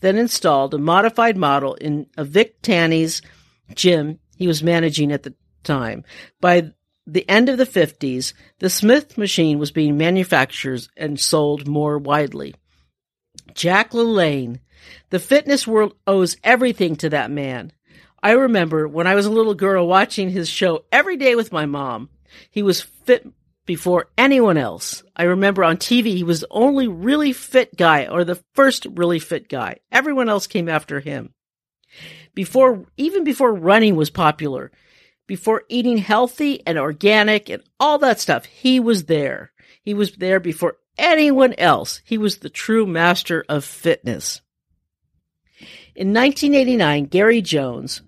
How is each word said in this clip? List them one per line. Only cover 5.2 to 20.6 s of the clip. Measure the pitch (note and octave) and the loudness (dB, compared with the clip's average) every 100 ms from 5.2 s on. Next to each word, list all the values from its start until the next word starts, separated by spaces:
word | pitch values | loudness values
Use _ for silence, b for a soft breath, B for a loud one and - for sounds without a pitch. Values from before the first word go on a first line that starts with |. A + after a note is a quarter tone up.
the | C3+ - _ _ | -8 -20 _ _
time. | - C#3+ A2+ A2+ - B B - | -6 -4 -4 -10 -16 B B -2
By | F3+ F3 D#3+ - _ _ - | 2 2 0 -12 _ _ -6
the | E3 - | -4 0
end | G3+ B3+ | 2 2
of | B3+ | 0
the | B3+ | 0
fifties, | F#3+ D#3 - C#3 B2+ B2+ - b b | 2 0 -2 -6 -6 -8 -12 b b
the | F#3 | -4
Smith | - G#3 C#4+ D4 - | 0 4 4 2 -6
machine | G3+ - D#3+ D3 | -4 0 0 0
was | D3 | -2
being | D#3+ D3+ D3 | -2 0 2
manufactured | D#3+ F#3 F#3 D3+ C3 - C3+ B2 - - | 2 0 0 0 0 -4 -8 -8 -10 -10
and | D#3 C#3+ | -8 -6
sold | - D#3 D3 D3 C#3+ | -2 0 0 -2 -4
more | D3 D3 D3 | -4 -2 -4
widely. | C#3 D3 C#3+ - C#3+ - _ _ _ _ _ _ _ - _ | -2 -2 -2 -6 -14 -16 _ _ _ _ _ _ _ -20 _
Jack | - E3+ F#3+ A3+ | -6 0 0 0
LaLanne. | A#3 A#3 G#3 D#3+ C#3+ A#2+ B2+ _ b b b b | 0 0 2 0 0 -6 -12 _ b b b b
The | F3+ | -6
fitness | - C#4+ D4 C#4 - | 2 2 2 -2 0
world | A3 G#3 _ - | 0 0 _ 0
owes | G3 F3+ - | 2 0 0
everything | - A#3+ B3+ A3 F3+ D3+ | 2 2 2 0 -2 -2
to | D#3+ | -4
that | D3 A2+ | -4 -4
man. | D3 C3+ B2+ B2 _ b b b b | -6 -8 -10 -12 _ b b b b
I | G#3 | 2
remember | A#3+ C4+ G#3 E3 D#3 D3+ | 4 4 2 0 -2 -2
when | D#3 F3 | 0 2
I | |
was | G3+ G#3 | 4 2
a | |
little | A3 A3+ | 2 0
girl | F#3 F#3+ F#3+ F3 | 0 0 2 2
watching | F#3+ A3 - F#3+ | 2 2 -2 -4
his | F#3 E3 | -4 -6
show | - | -2